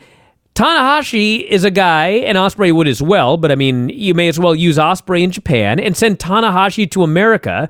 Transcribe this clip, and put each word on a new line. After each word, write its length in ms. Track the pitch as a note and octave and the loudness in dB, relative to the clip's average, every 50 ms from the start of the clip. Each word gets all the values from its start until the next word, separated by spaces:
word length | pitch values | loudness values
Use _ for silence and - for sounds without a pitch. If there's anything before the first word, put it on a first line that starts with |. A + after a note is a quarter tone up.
| _ _ _ _ _ _ _ _ _ _ - | _ _ _ _ _ _ _ _ _ _ -4
Tanahashi 920 | - A3+ D#4 E4+ D4+ B3+ C4+ D4 D4+ C4+ - A#3+ G#3+ G#3 G#3+ A3 A3+ - | -2 0 0 2 0 0 0 0 -2 -2 -4 -2 0 0 0 -2 -2 -2
is 160 | - G3+ F#3+ F3 | -2 0 0 0
a 80 | G#3 | 0
guy, 380 | F3+ G3+ F#3 F3 D#3+ D#3 D#3 F3+ | 0 2 2 2 2 2 0 0
and 280 | G#3 A#3 - F#2+ G3 | 0 -2 0 0 0
Ospreay 340 | F#3 F#3 F#3+ - G3+ G3 F3 | 0 0 0 0 0 0 2
would 160 | E3 E3 D#3+ | 2 2 2
as 140 | D3 A#2+ A2+ | 0 0 -2
well, 360 | C#3 E3 G#3 F#3 C3 B2 D#3 | 0 2 2 2 2 2 0
but, 140 | E3+ D#3+ D3+ | 0 0 0
I 40 | C#3 | 0
mean, 340 | C3+ C#3 C3+ B2+ B2 B2 C3+ | 2 0 0 0 -2 -2 -4
you 240 | - C#4+ G#3 F#3+ E3+ | -6 -4 -2 -2 0
may 140 | F3 F3 | 2 0
as 120 | E3+ D3 D#3+ | 0 0 0
well 140 | F3+ F3 D#3+ | 0 0 2
use 240 | D#3+ F3 E3+ D3 | 2 2 2 2
Ospreay 460 | D#3 D3+ E3 F#3 - - - F3+ F3 F3+ | 2 2 0 0 -4 -4 -4 -2 0 0
in 80 | F#3 | -2
Japan 480 | F3 G#3 - - D3 A2+ G#2 G2+ A#2 F3+ | -4 -6 -4 -2 0 0 2 0 0 -2
and 180 | - G#3+ E3+ | -2 -2 -2
send 220 | - A3+ A3+ F#3+ - | 0 0 0 0 -2
Tanahashi 720 | - E3 G3 A3+ A3+ G#3+ F3+ F#3 G3 G3+ - A3 G#3 - | -4 -2 0 0 0 0 0 0 0 0 0 -2 -4 -4
to 100 | - F#3 | 0 0
America 640 | F3 D#3 D#3 F3 G#3 A3+ A3 - - G#2 F2 G2+ D3+ - | 0 2 2 2 2 2 2 0 -2 -4 -6 -4 -6 -8